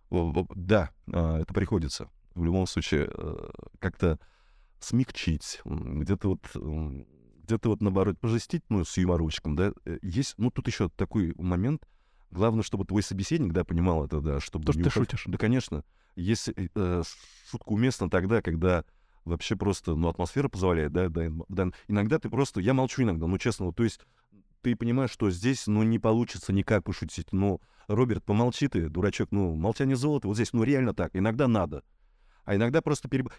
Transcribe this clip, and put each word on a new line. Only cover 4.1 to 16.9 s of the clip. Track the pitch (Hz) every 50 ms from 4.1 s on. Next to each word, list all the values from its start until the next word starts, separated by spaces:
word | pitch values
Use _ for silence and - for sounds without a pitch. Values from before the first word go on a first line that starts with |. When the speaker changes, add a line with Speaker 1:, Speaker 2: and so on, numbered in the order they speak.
| 78 - - - _ _ _ _ _ _ _ _ _ -
Speaker 1:
смягчить, | - - - 123 131 - - - - 85 80 71 - - - - -
м, | - 76 - - - 67 76
где-то | 76 - 101 - - 95
вот, | 92 - - - -
м, | - - 78 76 78 78 73 65 67 - _ _ _ 58 58 _ _ 80
где-то | - 113 110 - 113
вот | 104 -
наоборот | 104 101 92 98 95 104 87 -
пожестить, | - 113 113 117 - - - 160 - -
ну, | 117 98 82
с | - - 92
юморочком, | 90 90 87 82 82 78 - - - 80 73
да. | 85 95 104 - - -
Э, | - 82 - -
есть, | 95 85 120 139 - - -
ну, | 110 123
тут | - - - 123
ещё | - - 104 82
такой | - - 101 - - 110 92 82 82 -
момент. | 85 90 90 87 101 131 156 - - _ _ _ _ _ _ _ _ -
Главное, | - 87 107 117 113 110 104
чтобы | - - 98 98
твой | - 92 107 104
собеседник, | - 104 95 98 - 160 170 131 90 82
да, | 90 85
понимал | - 85 85 87 90 82 80 71
это, | 71 80 73
да, | 73 78 69 71
чтобы | - - - 85 76
Speaker 2:
То, | - -
что | 80
Speaker 1:
не | 87
Speaker 2:
ты | -
Speaker 1:
уход-, | - 107 -
Speaker 2:
шутишь. | - - - - -
Speaker 1:
Да, | 87 -
конечно. | 113 110 127 127 - - - 73 - _ _ _ _ _ -
Если, | 90 87 98 117 - - 117 - -
э, | 92 85 -
э, | 107 95 90